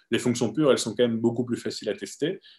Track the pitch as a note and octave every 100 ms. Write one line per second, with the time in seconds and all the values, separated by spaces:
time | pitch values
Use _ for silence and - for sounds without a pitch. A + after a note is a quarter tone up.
0 | - A2+ B2+ A#2+ A#2 D3+ D3 A#2 A2+ G#2
1 | A#2+ A2+ A#2 A#2 A#2+ A2 A2 - A2 G2+
2 | G2+ - D3+ G3+ -